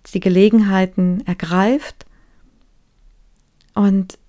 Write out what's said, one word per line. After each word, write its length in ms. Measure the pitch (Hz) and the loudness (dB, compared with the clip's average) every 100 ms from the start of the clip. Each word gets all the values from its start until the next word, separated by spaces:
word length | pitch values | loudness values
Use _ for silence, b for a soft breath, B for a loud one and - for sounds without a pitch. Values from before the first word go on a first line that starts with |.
| - | -10
die 60 | 185 | -4
Gelegenheiten 1080 | 190 180 208 226 202 190 185 190 180 180 185 | 0 4 4 4 2 0 -2 -2 -2 -2 -6
ergreift 800 | 180 165 180 208 285 - - - _ _ _ _ _ _ _ _ _ _ _ _ _ _ _ _ | -8 -4 -2 0 -2 -6 -18 -20 _ _ _ _ _ _ _ _ _ _ _ _ _ _ _ _
und 460 | 208 202 196 185 - | -2 0 0 -4 -12